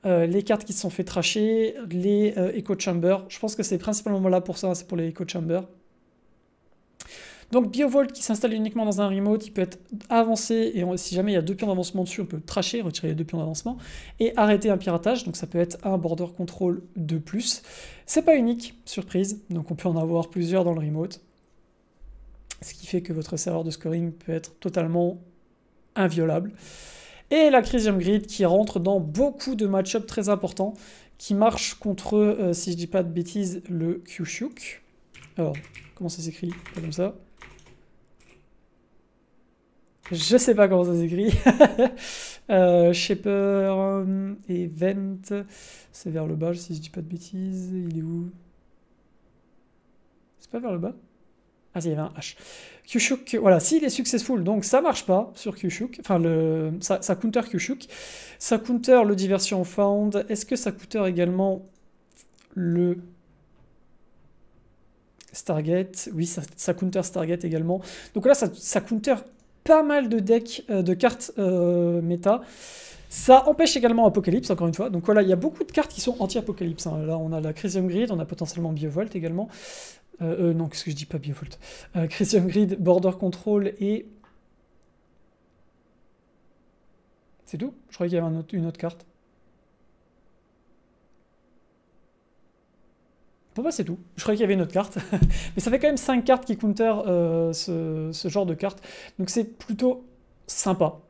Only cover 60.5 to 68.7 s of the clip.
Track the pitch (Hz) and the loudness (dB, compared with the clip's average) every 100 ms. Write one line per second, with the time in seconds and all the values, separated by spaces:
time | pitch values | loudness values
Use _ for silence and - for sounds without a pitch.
60.5 | 247 220 202 - 220 190 175 175 185 196 | -2 -2 -6 -8 -2 0 2 2 2 0
61.5 | 190 190 _ _ _ _ - - _ _ | 0 -6 _ _ _ _ -20 -20 _ _
62.5 | - 170 170 175 175 175 - _ _ _ | -4 0 2 2 0 -8 -20 _ _ _
63.5 | _ - _ _ _ _ _ - _ - | _ -20 _ _ _ _ _ -20 _ -20
64.5 | _ _ _ _ _ _ _ - - - | _ _ _ _ _ _ _ -18 -14 -4
65.5 | 156 156 180 190 - - 175 170 - 143 | -4 0 0 0 -8 -8 -4 -4 -4 -10
66.5 | - - 175 185 185 175 180 160 175 175 | -8 -4 -2 -2 -2 -4 -4 -2 -2 -2
67.5 | 160 165 185 180 - - 214 254 277 196 | -2 0 -2 -4 -16 -8 0 4 4 4
68.5 | - - | -4 -4